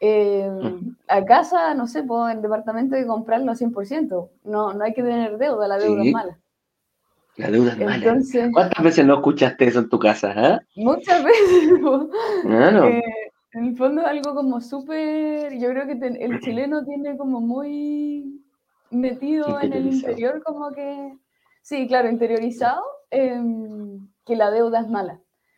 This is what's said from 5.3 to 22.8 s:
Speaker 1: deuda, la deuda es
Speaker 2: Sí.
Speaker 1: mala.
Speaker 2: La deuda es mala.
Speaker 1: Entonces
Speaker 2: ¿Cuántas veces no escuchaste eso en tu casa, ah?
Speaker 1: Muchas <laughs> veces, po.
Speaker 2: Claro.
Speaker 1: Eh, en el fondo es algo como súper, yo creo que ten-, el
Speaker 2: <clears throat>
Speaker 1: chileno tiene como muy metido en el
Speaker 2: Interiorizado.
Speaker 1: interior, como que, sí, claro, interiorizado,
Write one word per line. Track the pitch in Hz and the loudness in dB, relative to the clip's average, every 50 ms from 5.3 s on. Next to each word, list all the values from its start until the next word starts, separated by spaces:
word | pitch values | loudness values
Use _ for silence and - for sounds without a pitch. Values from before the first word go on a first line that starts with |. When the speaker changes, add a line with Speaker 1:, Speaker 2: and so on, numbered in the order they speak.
| 208 214 | -4 -2
Speaker 1:
deuda, | 190 202 240 214 208 202 | -2 -2 -2 -2 -2 -2
la | 196 196 | 0 0
deuda | 208 214 - 104 | 2 2 2 2
es | - 131 | 4 2
Speaker 2:
Sí. | |
Speaker 1:
mala. | - 226 202 180 165 _ _ _ _ _ _ _ _ _ _ _ _ _ _ _ _ _ _ _ _ | 2 2 -2 -6 -10 _ _ _ _ _ _ _ _ _ _ _ _ _ _ _ _ _ _ _ _
Speaker 2:
La | - 107 104 | -8 -4 2
deuda | 107 117 123 120 | 4 4 4 4
es | 113 107 | 2 0
mala. | 202 208 - - - | -2 -2 -2 0 2
Speaker 1:
Entonces | 226 233 269 262 - - 240 233 240 | 2 2 2 0 0 0 0 0 2
Speaker 2:
¿Cuántas | 233 175 185 180 - - 160 | 2 2 2 2 2 2 4
veces | 165 160 165 147 | 4 6 6 6
no | 139 139 | 6 6
escuchaste | 139 - 143 139 - 131 123 - - 131 | 6 4 2 2 4 2 2 4 4 4
eso | 120 117 123 | 4 4 2
en | 113 117 | 2 2
tu | - 107 | 0 2
casa, | - 107 104 - - 101 101 | 4 4 2 2 0 -2 0
ah? | 107 120 151 208 - - _ - | 4 4 4 4 2 -2 _ -8
Speaker 1:
Muchas | 190 220 247 311 - - 381 349 339 269 | -2 0 0 0 0 2 2 2 4 6
<laughs> | |
veces, | 320 466 440 403 359 359 349 311 311 359 - | 6 6 6 6 6 6 6 6 6 4 4
po. | - 277 262 277 311 311 359 440 453 440 415 370 | 4 2 2 2 0 -2 -6 -6 -4 -2 -2 -2
Speaker 2:
Claro. | - - 110 113 135 175 214 202 143 | 0 2 4 6 6 6 8 8 6
Speaker 1:
Eh, | 240 233 233 233 226 220 220 214 - _ _ _ _ | 6 4 2 -2 -4 -6 -8 -10 -12 _ _ _ _
en | - 226 240 | -8 -6 -4
el | 254 240 | -4 -2
fondo | 247 254 269 294 320 | 0 0 0 0 0
es | 339 277 | -2 -2
algo | 294 294 277 294 277 | -2 -4 -4 -6 -4
como | 285 277 262 247 240 | -4 -2 -2 -4 -4
súper, | 240 - 277 285 262 311 311 311 311 311 311 311 311 302 302 302 294 285 269 240 | -6 -10 -12 -12 -10 -8 -6 -6 -4 -4 -4 -4 -4 -4 -4 -6 -8 -8 -8 -6
yo | 247 247 | -4 -4
creo | 254 269 277 | -4 -4 -6
que | 269 285 | -6 -8
ten-, | 240 262 247 240 - | -6 -6 -8 -8 -6
el | - 247 233 - | -6 -6 -6 -6
Speaker 2:
<clears throat> | |
Speaker 1:
chileno | - 254 226 240 277 285 302 302 269 | -6 -6 -6 -4 -4 -4 -4 -6 -6
tiene | 285 285 285 285 285 277 | -6 -8 -8 -8 -8 -8
como | 254 285 262 262 233 | -6 -6 -4 -4 -2
muy | 233 233 247 269 285 294 294 294 294 294 294 294 294 294 294 294 277 277 285 285 _ _ _ _ _ _ _ _ _ - | -2 -4 -4 -4 -6 -8 -8 -8 -6 -6 -6 -6 -6 -6 -8 -8 -10 -14 -16 -18 _ _ _ _ _ _ _ _ _ -8
metido | 233 247 254 254 247 254 277 285 311 311 294 294 285 285 | -4 -4 -2 -4 -4 -6 -4 -4 -2 -2 -2 -2 -2 -2
en | 277 - | -2 -2
el | 269 269 262 | -2 -2 -2
Speaker 2:
Interiorizado. | 269 269 262 262 254 | -2 -2 -2 -2 -4
Speaker 1:
interior, | 226 226 233 254 302 311 - | -4 -4 -2 -4 -4 -4 -6
como | 320 294 294 294 285 | -8 -8 -8 -10 -10
que, | 285 277 285 285 285 277 277 277 269 _ _ _ _ _ _ _ _ _ | -10 -10 -10 -10 -10 -12 -14 -16 -16 _ _ _ _ _ _ _ _ _
sí, | _ - 294 269 254 233 | _ -8 -6 -4 -2 0
claro, | 262 254 240 226 | 0 0 2 0
interiorizado, | 233 226 233 233 233 220 226 240 233 - 247 240 277 359 | 0 0 0 0 0 -2 -2 -4 -4 -2 -2 -2 -2 -2